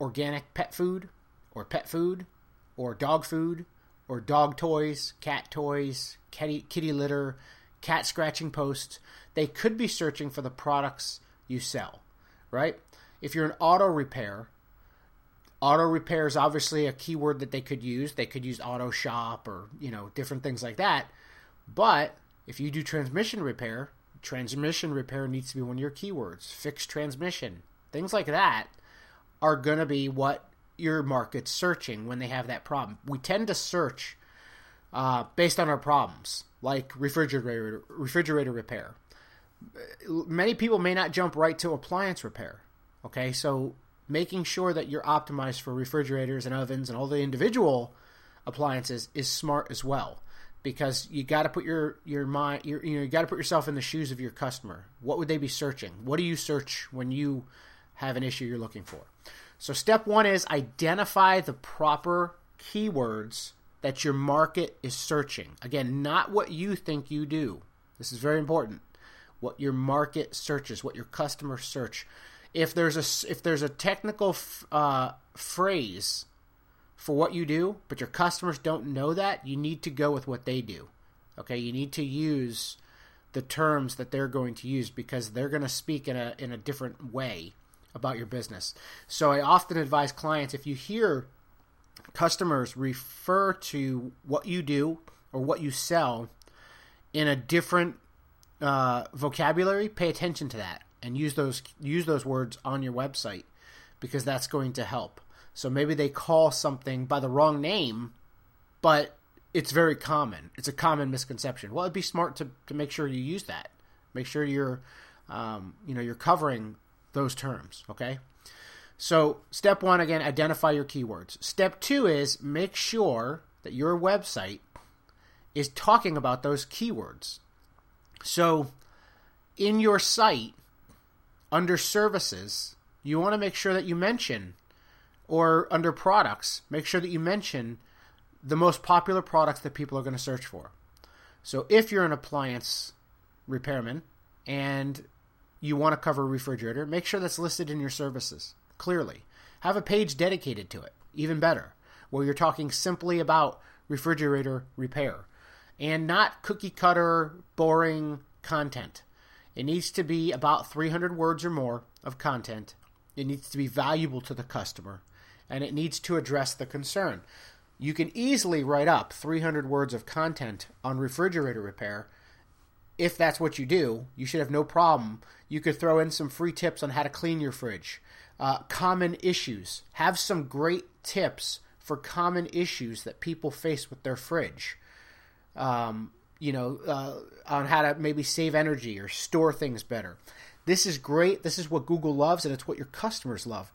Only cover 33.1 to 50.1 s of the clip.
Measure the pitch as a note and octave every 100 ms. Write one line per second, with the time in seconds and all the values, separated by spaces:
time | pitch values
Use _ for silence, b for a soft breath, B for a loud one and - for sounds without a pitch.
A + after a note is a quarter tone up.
33.1 | C3 - G3+ G#3+ F3 - F3 C#3+ - -
34.1 | - B B B B B B - C3 C3
35.1 | B2 A#2 - E3+ - D#3 C3+ D3 C#3+ G2+
36.1 | - - - - _ B2 C#3 C3 B2+ C#3
37.1 | D#3+ C#3+ C#3 A#2+ A2+ A2 A2 - C3 C3
38.1 | F3 D#3 D3+ B2+ A#2 - A2 - - _
39.1 | b b b b _ - - - - G#3
40.1 | E3 E3 E3 G#3 A#3 A#3 G#3 F3+ F#3 E3+
41.1 | F3+ F3 D#3 D#3+ D#3+ E3+ C#3 - F3+ G3
42.1 | E3 A2 A2+ G2+ - - _ _ _ A#2+
43.1 | C3 B2+ B2+ D3 C3+ C3 - _ _ -
44.1 | D#3 F3 F#3 D#3+ F#3 F3+ D#3+ C#3+ D3 C#3+
45.1 | D3+ D3+ C#3+ C3 B2 C#3 B2+ B2+ D3+ C3
46.1 | C3+ C3 C3+ A#2+ C3 B2+ C3+ B2+ A#2 C3+
47.1 | D3 C#3 C3 G#3+ A#3+ E3 B2+ A#2 b b
48.1 | b b b - C3 C#3+ C3 B2 A#2+ A2+
49.1 | D3 C3 - D3+ C#3+ - - C3+ C#3 E2+